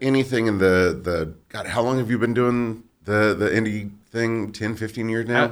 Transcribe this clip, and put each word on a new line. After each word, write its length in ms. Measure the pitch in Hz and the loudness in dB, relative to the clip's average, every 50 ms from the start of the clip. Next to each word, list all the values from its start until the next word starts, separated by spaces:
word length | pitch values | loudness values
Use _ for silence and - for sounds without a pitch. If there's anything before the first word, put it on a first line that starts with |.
anything 460 | 131 135 135 135 131 131 127 117 113 | 0 2 2 2 2 0 0 0 2
in 120 | 110 104 95 | 2 2 4
the, 420 | 95 92 90 90 92 87 76 - | 4 6 6 6 4 2 2 -2
the, 320 | - 90 87 82 80 80 - - _ - | -4 -2 -2 -2 -2 -4 -8 -16 _ -14
God, 180 | - 107 101 | -12 -10 -8
how 160 | - - 120 | -4 -2 0
long 160 | 117 127 131 131 | 0 0 0 0
have 120 | 120 110 | 0 0
you 80 | 120 107 | 0 0
been 160 | 117 117 110 | 0 0 2
doing 500 | 123 123 120 120 120 120 113 110 113 - _ _ _ | 2 2 2 2 0 -2 -2 -6 -10 -14 _ _ _
the, 320 | - 101 104 107 107 107 95 | -6 -2 2 2 4 2 2
the 140 | 85 104 92 | 2 0 2
indie 400 | 90 113 110 107 104 104 104 101 101 - _ _ | 2 2 0 0 -4 -6 -8 -10 -14 -16 _ _
thing? 420 | - 117 117 113 113 113 101 107 | -4 -2 -2 -2 -2 -4 -4 -6
Ten, 240 | - - 110 107 107 | -8 -6 -6 -6 -6
fifteen 320 | - 110 107 - 123 110 113 | -6 -8 -8 -6 -6 -4 -4
years 180 | 113 113 113 | -4 -4 -2
now? 180 | 120 120 - - 117 | 0 0 0 0 0